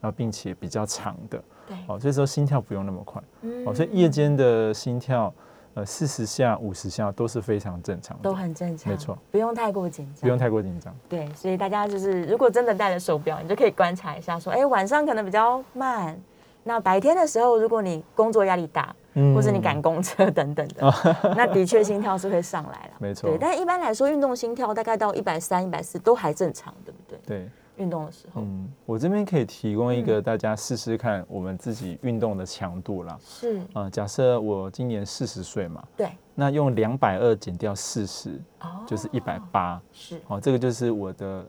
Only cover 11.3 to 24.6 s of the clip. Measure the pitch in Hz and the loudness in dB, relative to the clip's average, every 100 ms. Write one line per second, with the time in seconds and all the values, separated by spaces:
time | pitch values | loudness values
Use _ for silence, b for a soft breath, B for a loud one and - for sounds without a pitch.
11.3 | 147 185 185 196 208 208 202 190 185 160 | -6 -4 -2 -2 -2 -2 -2 0 0 0
12.3 | 226 254 220 240 196 208 180 180 156 147 | 4 6 6 2 2 0 0 0 0 0
13.3 | 151 160 208 240 - 180 180 170 160 170 | -6 -4 4 4 4 0 0 -8 -10 -6
14.3 | 170 180 233 277 226 196 294 302 226 196 | -6 -2 2 4 4 4 2 2 0 2
15.3 | 208 226 254 262 254 262 233 170 170 185 | 4 4 2 -4 -6 -4 -2 -4 -8 -16
16.3 | b b b - 233 185 190 262 349 311 | b b b -4 0 4 4 6 4 4
17.3 | 226 240 233 220 226 196 160 - - 220 | 4 4 6 4 2 0 -4 -4 2 4
18.3 | 220 190 180 160 156 - - _ 147 139 | 4 4 2 0 -4 -6 -10 _ 4 6
19.3 | 139 - 196 175 147 160 165 185 - 196 | 8 6 4 2 2 2 2 -2 4 4
20.3 | 165 143 147 147 - 135 131 175 160 175 | 4 0 -2 -4 4 4 6 4 4 2
21.3 | 190 240 190 185 226 208 208 202 190 196 | 4 4 4 6 6 4 2 0 0 0
22.3 | 175 175 175 143 - - - 101 101 101 | 0 0 -6 -6 -12 -16 -8 -6 -2 0
23.3 | 165 302 349 349 359 302 220 269 302 277 | 2 2 0 0 0 0 2 2 4 2
24.3 | 247 233 240 | 0 -4 -2